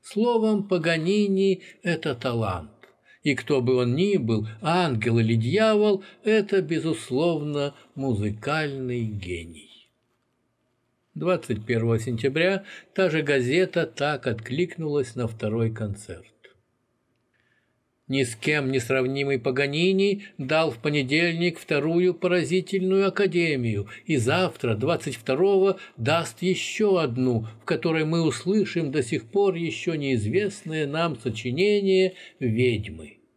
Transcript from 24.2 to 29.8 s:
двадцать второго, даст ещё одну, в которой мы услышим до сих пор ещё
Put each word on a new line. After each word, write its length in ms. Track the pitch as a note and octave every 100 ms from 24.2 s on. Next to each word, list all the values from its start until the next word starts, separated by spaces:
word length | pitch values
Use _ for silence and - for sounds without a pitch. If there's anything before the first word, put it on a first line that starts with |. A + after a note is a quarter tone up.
| A2+ E3 F3+ - A#2+
двадцать 400 | G#2+ C3+ E3+ D3+
второго, 640 | B2+ - C3 F#3+ G3 G3 F#3 - -
даст 460 | A#2 E3 D#3+ -
ещё 540 | F3+ F3+ - - G#3+ F#3
одну, 500 | D3+ A#2+ B2+ A#2 A2+ -
в 20 |
которой 400 | - D#3+ E3 D#3+
мы 160 | D#3 E3+
услышим 680 | D#3+ - F3 G#3 G3 E3+ D3+
до 100 | D3
сих 240 | C3 C#3+
пор 300 | - G3+ G3+
ещё 400 | E3+ E3 -